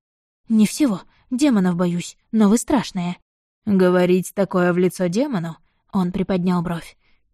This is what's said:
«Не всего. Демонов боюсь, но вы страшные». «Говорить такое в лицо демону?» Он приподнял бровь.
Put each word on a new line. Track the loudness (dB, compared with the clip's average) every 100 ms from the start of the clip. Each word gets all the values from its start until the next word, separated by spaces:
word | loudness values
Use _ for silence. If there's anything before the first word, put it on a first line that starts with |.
| _ _ _ _ 0
«Не | 2 2
всего. | 2 -2 -2 -8 _ _
Демонов | 0 2 2 2 0
боюсь, | -2 -2 -8 -14 _
но | 2 4
вы | 2
страшные». | 0 -2 -2 -6 -8 -8 _ _ _ _ -2
«Говорить | 2 4 4 2 0 -2
такое | -4 -2 0 0
в | 2
лицо | 0 -2 -4
демону?» | -2 -2 -4 -6 -12 _ _ _
Он | -4 -2
приподнял | -2 -2 -2 0 -2
бровь. | -2 -8 -12 -20 _ _ _